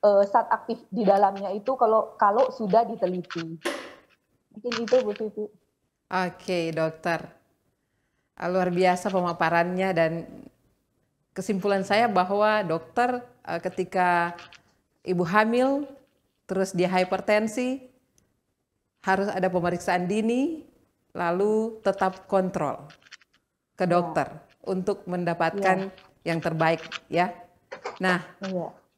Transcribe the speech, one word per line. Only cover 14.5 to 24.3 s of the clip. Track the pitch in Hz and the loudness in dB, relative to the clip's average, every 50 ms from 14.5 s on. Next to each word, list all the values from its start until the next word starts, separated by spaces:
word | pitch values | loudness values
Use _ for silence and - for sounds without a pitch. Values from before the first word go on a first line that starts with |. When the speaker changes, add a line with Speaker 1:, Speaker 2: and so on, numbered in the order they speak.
| - - _ _ _ _ _ _ _ _ _ | -20 -20 _ _ _ _ _ _ _ _ _
Speaker 2:
ibu | - 185 175 180 | -2 0 0 0
hamil, | 160 185 214 220 220 233 247 254 269 277 285 294 - - - _ _ _ _ _ _ _ _ _ - | 2 2 2 2 4 2 2 2 2 0 -2 -4 -8 -14 -20 _ _ _ _ _ _ _ _ _ -6
terus | 190 190 190 185 - 175 | -2 -2 -2 -2 0 0
dia | 180 180 | 0 2
hipertensi, | 185 185 185 185 196 185 185 - 208 214 220 220 220 - 247 254 254 269 254 - _ _ _ _ _ _ _ _ _ _ _ _ _ _ _ _ _ _ _ _ _ _ - | 2 2 2 2 0 -4 0 2 2 2 2 0 -4 -4 -2 -2 -4 -6 -10 -18 _ _ _ _ _ _ _ _ _ _ _ _ _ _ _ _ _ _ _ _ _ _ -2
harus | 196 190 190 196 180 | 0 0 0 0 -4
ada | - 190 185 185 | -2 -2 -2 0
pemeriksaan | 180 180 170 175 175 175 - - 180 180 180 175 | 0 0 0 0 -2 -2 -2 -2 0 0 0 0
dini, | 202 220 220 226 240 247 269 339 320 311 - - _ _ _ _ _ _ _ _ _ | -2 0 0 0 0 0 0 0 -2 -6 -12 -20 _ _ _ _ _ _ _ _ _
lalu | - 180 170 170 180 202 214 214 220 220 226 226 220 _ | -4 -2 -2 0 0 2 2 2 0 0 -2 -6 -4 _
tetap | 196 190 196 196 190 185 - - - | -2 0 0 0 -2 -2 -6 -8 -2
kontrol | - 196 185 185 - - 156 139 117 - 139 147 - _ _ - - _ _ _ _ _ _ _ _ _ _ _ _ | 0 0 0 0 -2 -4 -4 -4 -6 -8 -12 -20 -20 _ _ -20 -20 _ _ _ _ _ _ _ _ _ _ _ _
ke | - 190 | -2 0
Speaker 1:
Ya. | 175 | 2
Speaker 2:
dokter | 170 175 170 165 160 160 139 - | 4 2 2 2 -2 -2 -2 -2